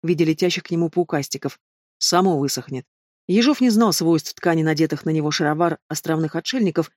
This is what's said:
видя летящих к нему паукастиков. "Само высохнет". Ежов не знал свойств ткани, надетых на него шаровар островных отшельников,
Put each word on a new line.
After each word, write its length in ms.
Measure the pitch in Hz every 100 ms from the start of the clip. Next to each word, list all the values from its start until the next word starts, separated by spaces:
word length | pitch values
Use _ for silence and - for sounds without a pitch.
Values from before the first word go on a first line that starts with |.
видя 220 | 165 170 160
летящих 380 | 156 180 175
к 80 | -
нему 180 | 170 165
паукастиков. 680 | 180 165 151 139 - 139 - _ _ _ -
"Само 400 | - 175 190 151
высохнет". 480 | 139 131 - 131 - _ _ _ -
Ежов 360 | 196 247 285
не 80 | 247
знал 240 | 214 220
свойств 400 | - 165 165 -
ткани, 300 | - 175 165
надетых 420 | 160 151 160 147 160
на 60 |
него 200 | 156 151
шаровар 460 | 147 151 151 170 156 -
островных 480 | 156 - 160 156 165
отшельников, 560 | - 262 196 160 156